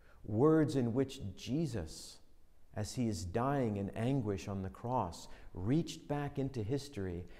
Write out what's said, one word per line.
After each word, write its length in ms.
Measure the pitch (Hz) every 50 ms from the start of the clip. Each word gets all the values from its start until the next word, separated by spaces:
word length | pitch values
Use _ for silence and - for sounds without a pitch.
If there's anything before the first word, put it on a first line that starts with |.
| - - - - -
Words 500 | - 107 107 127 156 160 160 151 131 -
in 180 | 135 123 117 110
which 280 | 131 139 135 - - - 95 92
Jesus, 840 | - - - 120 151 170 147 117 107 80 69 - - - - - - - - - - - - - - - - -
as 200 | 110 104 104 -
he 120 | - 123
is 180 | 113 104 92 90
dying 520 | 87 87 113 120 135 143 143 131 113 104
in 140 | 101 101 95
anguish 580 | - - 110 123 139 139 113 107 98 92 - -
on 140 | 101 98 95
the 80 | 95
cross, 580 | 92 - - 120 127 127 104 90 160 - - - - - - - -
reached 560 | - 90 104 131 160 165 - - - - -
back 320 | 143 143 143 143 - -
into 240 | 135 135 135 123 107
history 640 | 98 135 143 - - - 104 95 92 87 85 87 - - -